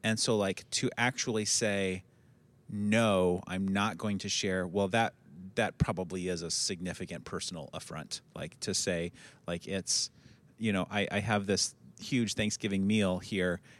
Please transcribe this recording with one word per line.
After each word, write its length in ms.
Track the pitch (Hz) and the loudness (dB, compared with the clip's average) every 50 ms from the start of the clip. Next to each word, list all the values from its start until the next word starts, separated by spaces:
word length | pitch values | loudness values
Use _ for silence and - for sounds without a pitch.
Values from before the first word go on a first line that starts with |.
| - | -2
and 160 | 113 110 107 | 0 0 2
so, 180 | - - 117 | 2 2 4
like, 320 | 107 101 95 98 - - - - | 4 4 2 0 -2 -6 -6 -4
to 180 | - - 127 - - | -2 0 0 0 2
actually 460 | 117 123 123 - - - 113 110 107 | 0 0 0 0 -2 -2 0 0 0
say, 580 | 104 - - 120 107 101 101 98 95 92 92 - - _ _ - - - _ _ _ _ - _ - | 0 2 2 2 2 2 2 0 0 -2 -2 -6 -12 _ _ -20 -20 -20 _ _ _ _ -20 _ -8
"No, 760 | 104 104 101 104 107 113 117 110 101 95 90 90 90 90 - | -4 -2 2 4 4 6 6 6 6 6 6 4 4 2 -2
I'm 220 | - 80 92 98 95 | -4 -4 -2 0 0
not 300 | 95 101 101 110 95 82 | 2 2 2 0 0 -2
going 200 | - 107 101 95 | -4 -4 -2 -2
to 100 | - 104 | -2 -2
share," 380 | - - - 101 92 92 92 | -2 -2 0 0 0 0 -2
well, 220 | 90 85 101 98 95 | 0 0 0 2 2
that, 260 | 90 113 113 - - _ _ - - - 92 95 - | 4 2 2 2 0 _ _ -20 -18 -16 -16 -6 -2
that 240 | - 113 95 - - | 0 0 0 0 0
probably 500 | - - 110 85 92 85 90 95 90 90 | 0 0 0 -2 -4 -4 -4 -4 -2 -2
is 140 | 90 85 82 | -2 -2 -4
a 80 | 82 | -4
significant 720 | - - - - 101 85 87 90 - - 92 87 87 71 - | -2 -2 -2 -2 -2 -4 -4 -6 -6 -6 -8 -10 -10 -10 -10
personal 460 | - - 87 - - 90 82 71 - - | -8 -8 -6 -6 -6 -8 -8 -10 -10 -10
affront. 480 | 80 - - 80 76 78 - - - - - - | -12 -10 -10 -10 -10 -10 -8 -10 -12 -12 -14 -12
Like, 240 | - 78 78 - - | -10 -10 -10 -10 -8
to 140 | - - 95 | -4 -2 -2
say, 380 | - - - 90 85 85 85 - - - - - - _ | 0 0 0 0 0 -2 -4 -6 -10 -18 -20 -20 -14 _
like, 200 | - 87 87 - | -6 -6 -6 -6
it's, 440 | - 95 95 87 - - - - - - - - - - - - - - - | -4 -4 -4 -2 0 0 0 0 -2 -6 -12 -20 -20 -20 -20 -20 -20 -10 -4
you 140 | 110 113 101 | 0 0 2
know, 140 | 95 90 - | 2 0 0
"I, 160 | 101 104 101 - | 0 0 0 0
I 100 | - 101 | 0 0
have 260 | 104 107 107 104 101 | 0 2 0 0 2
this 280 | 98 101 92 - - - - - - - - | 2 2 2 2 0 -4 -8 -18 -20 -18 -16
huge 340 | - - - 123 120 104 - | -6 -2 0 0 2 0 0
Thanksgiving 520 | - 110 107 - - - 110 98 98 95 | 0 -2 -2 -2 -2 -2 -2 0 0 2
meal 320 | 98 107 110 101 95 90 90 | 4 4 4 4 4 2 0
here. 420 | - - - 95 90 90 87 87 - - - - | -2 -4 -2 0 2 2 0 -2 -4 -12 -20 -20